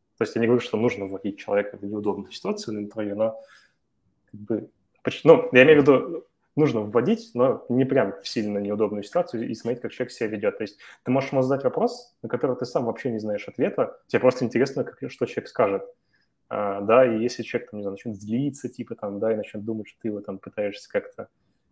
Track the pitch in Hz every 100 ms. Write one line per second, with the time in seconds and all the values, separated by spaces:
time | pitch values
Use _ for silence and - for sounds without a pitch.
0 | _ _ 110 - 117 123 - 107 120 101
1 | 95 95 104 - - 101 101 - 101 104
2 | 104 101 101 - 190 208 - 107 104 107
3 | 104 101 110 110 - - _ _ _ _
4 | _ _ _ 104 104 110 - _ _ _
5 | - - - 147 - 127 135 151 139 131
6 | - - - _ _ - 151 117 104 117
7 | 135 226 - 120 131 113 - 120 131 135
8 | 101 - - - 107 101 101 104 107 104
9 | 101 180 175 113 120 110 117 123 113 -
10 | 120 - 113 107 104 - 104 - - -
11 | - 131 131 139 127 135 135 139 233 -
12 | - _ 117 123 139 123 131 160 117 113
13 | 135 113 107 101 - - 160 - 120 -
14 | _ 117 127 123 117 117 139 - 120 -
15 | 127 - 127 - - - 107 98 - -
16 | _ _ _ _ _ 107 104 98 101 117
17 | 127 110 120 - 113 120 - 104 101 98
18 | 120 101 104 117 143 135 120 - 117 113
19 | 104 101 110 107 104 110 104 110 101 _
20 | 113 104 104 95 - - 104 98 - 101
21 | - - - _ _ _ _